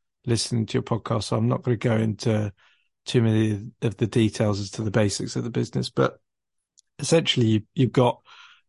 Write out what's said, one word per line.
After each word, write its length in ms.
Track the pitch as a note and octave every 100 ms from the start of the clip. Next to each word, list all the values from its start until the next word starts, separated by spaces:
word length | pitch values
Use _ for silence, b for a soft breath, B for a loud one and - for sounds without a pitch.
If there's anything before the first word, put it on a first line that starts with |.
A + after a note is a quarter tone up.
| _ _ B2
listening 400 | A#2 - A#2+ G#2
to 80 |
your 80 | B2
podcast, 420 | - A2+ - A2+
so 120 | - A#2
I'm 100 | A#2
not 140 | C3
gonna 160 | B2+ A2+
go 180 | B2+ A2
into 560 | A2+ G2+ A#2 G#2+ G#2 - b b b _ -
too 160 | B2+
many 480 | A2+ G#2+ G#2+ G2+ A#2 -
of 160 | A#2+ -
the 100 | A2+
details 540 | B2 A2 - G#2+ G2
as 80 | G2
to 100 | -
the 80 | A2
basics 440 | A2+ G#2 - A2+
of 100 | B2
the 60 | A#2+
business, 380 | A#2+ A#2+ - B2
but 320 | - C2 - _ _ _ _ _ _ _ -
essentially 480 | C#3+ E3 C#3 C3 A2
you, 160 | A2 -
you've 180 | - A#2
got 280 | - B2 - B B B B